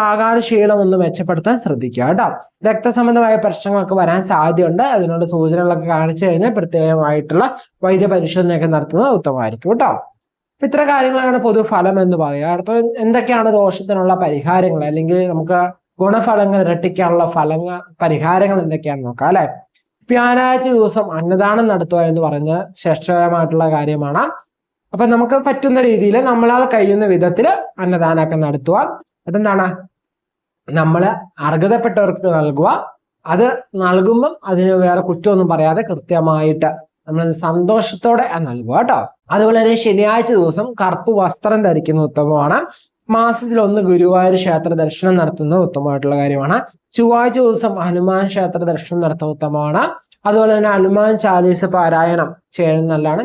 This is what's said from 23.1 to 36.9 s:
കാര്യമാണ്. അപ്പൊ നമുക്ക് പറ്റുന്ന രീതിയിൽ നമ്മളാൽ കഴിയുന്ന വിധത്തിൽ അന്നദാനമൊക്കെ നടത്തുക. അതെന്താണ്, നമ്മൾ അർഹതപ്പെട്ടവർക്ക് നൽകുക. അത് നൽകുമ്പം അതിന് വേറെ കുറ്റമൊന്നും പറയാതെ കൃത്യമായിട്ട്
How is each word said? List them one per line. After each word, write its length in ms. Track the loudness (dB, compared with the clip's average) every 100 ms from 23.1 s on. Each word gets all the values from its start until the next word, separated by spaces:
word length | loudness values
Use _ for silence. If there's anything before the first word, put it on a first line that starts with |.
| 0 2 0 0 0 0 0
കാര്യമാണ്. 480 | -2 -4 -2 -2 -4 -6 -20 _ _ _ _
അപ്പൊ 120 | -2 2
നമുക്ക് 240 | 2 2 0 0
പറ്റുന്ന 340 | 0 0 2 2
രീതിയിൽ 280 | 2 2 2 2
നമ്മളാൽ 320 | 2 2 2 2
കഴിയുന്ന 320 | 2 2 2 2
വിധത്തിൽ 340 | 2 2 2 0 0 -4 -6
അന്നദാനമൊക്കെ 540 | -2 0 0 0 0 -2 -2
നടത്തുക. 320 | -2 0 0 -2 -8 -18 _ -6
അതെന്താണ്, 380 | -2 0 0 -2 -6 -14 _ _ _ _ _ _ _ -6 -2
നമ്മൾ 240 | 0 2 0 -4 -10 -8 -4
അർഹതപ്പെട്ടവർക്ക് 840 | 0 0 0 0 0 0 0 0 0
നൽകുക. 320 | 0 0 0 0 -6 -18 _ _ -4
അത് 120 | 0 0 -2 -8 -4
നൽകുമ്പം 500 | 0 2 2 2 0 -4 -4
അതിന് 220 | 0 2 2
വേറെ 180 | 2 2 -2
കുറ്റമൊന്നും 400 | -2 0 2 2
പറയാതെ 300 | 2 0 0 -4
കൃത്യമായിട്ട് 800 | -6 -4 0 0 0 0 0 -2 -4 -14